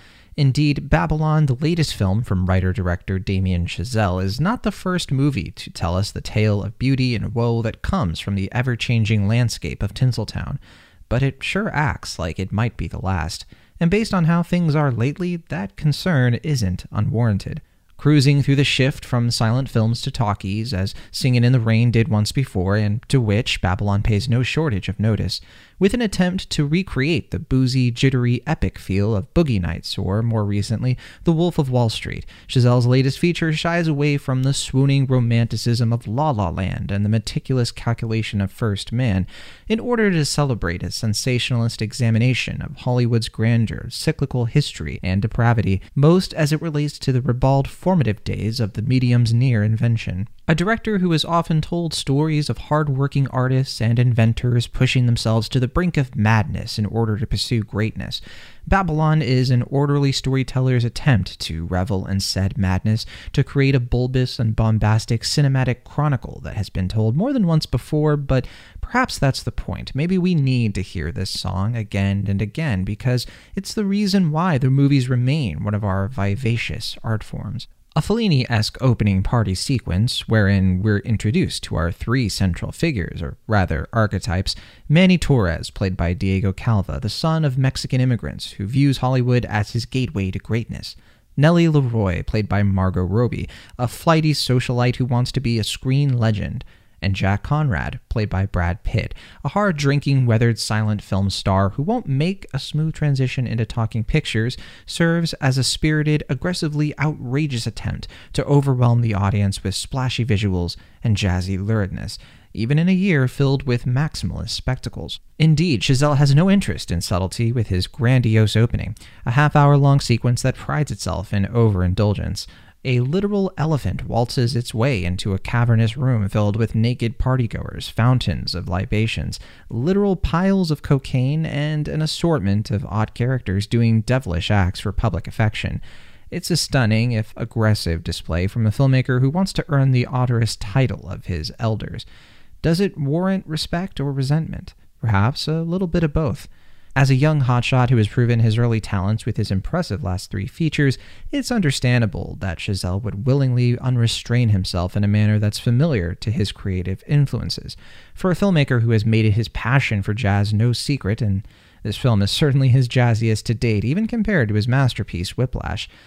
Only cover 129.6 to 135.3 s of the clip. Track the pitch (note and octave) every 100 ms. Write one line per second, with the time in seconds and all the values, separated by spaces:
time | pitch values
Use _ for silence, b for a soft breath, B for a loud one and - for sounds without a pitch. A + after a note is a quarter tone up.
129.6 | B A2+ C#3 G3 G3+ F3+ - E3 F#3+ G3
130.6 | F3 D3 - C#3 - C3 B2+ D3+ D#3+ C#3+
131.6 | D3+ D3+ D3 D3+ D#3 - E3+ D3+ G2 G2+
132.6 | G#2+ G2+ - G#2+ A2 - A#2+ C3 - F#2+
133.6 | G2+ A#2 A#2 A2 G#2 B2+ C3 E2+ - G#2
134.6 | F2+ - G#2 - A2+ - -